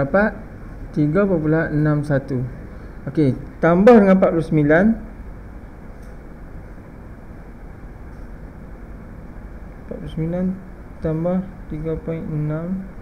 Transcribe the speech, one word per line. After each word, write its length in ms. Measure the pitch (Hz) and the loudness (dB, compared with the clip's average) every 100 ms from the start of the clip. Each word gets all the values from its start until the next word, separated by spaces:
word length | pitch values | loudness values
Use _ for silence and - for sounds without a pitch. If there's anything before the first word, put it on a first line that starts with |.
| 139 | 2
dapat 260 | 190 214 - - - - - - | 4 2 0 -12 -14 -14 -12 -6
tiga 320 | - 151 165 202 | 0 2 4 4
perpuluhan 480 | 175 151 160 160 | 2 2 2 2
enam 320 | 151 151 147 147 | 2 2 2 2
satu. 340 | 139 - 131 123 - - - - - - | 0 0 -4 -4 -8 -14 -14 -14 -12 -4
Okey, 240 | 147 139 123 - - | 2 2 2 -4 0
tambah 400 | 165 175 214 233 | 4 8 10 12
dengan 180 | 196 190 | 10 8
empat 140 | 190 | 6
puluh 140 | 165 160 | 4 2
sembilan. 400 | 156 147 160 214 226 - - - - - - - - - - - - - - - - - - - - - - - - - - - - - - - - - - - - - - - - - - - - - - - - | 4 6 8 6 4 -2 -12 -14 -14 -14 -14 -14 -16 -14 -14 -14 -14 -14 -14 -14 -14 -14 -14 -16 -16 -16 -14 -14 -14 -16 -16 -16 -14 -14 -14 -14 -14 -14 -12 -14 -14 -14 -14 -14 -14 -14 -14 -14 -14 -14 -14 -14 -14
Empat 140 | - - | -10 -10
puluh 140 | 151 | -8
sembilan 320 | 151 160 175 185 190 - - - - | -4 -2 0 -2 -4 -10 -16 -16 -6
tambah 360 | 165 160 170 185 185 - - | -2 0 0 0 -2 -8 -10
tiga 180 | 156 160 160 | -6 -4 -4
perpuluhan 280 | 165 160 156 | -4 -6 -4
enam. 380 | 151 151 156 170 190 190 - | -4 -2 -2 -4 -6 -8 -12